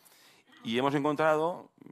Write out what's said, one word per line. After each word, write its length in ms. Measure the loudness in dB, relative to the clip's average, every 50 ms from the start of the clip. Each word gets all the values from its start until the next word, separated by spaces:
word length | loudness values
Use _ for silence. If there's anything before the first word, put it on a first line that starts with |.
| _ _ -20 -20 -20 -20 -20 _ _ _ -20 -14 -8
y 140 | -4 -2 0
hemos 160 | 0 0 0
encontrado 800 | 0 0 0 0 2 2 2 2 2 0 -2 -4 -6 -12 -18 _ -20 -20 -20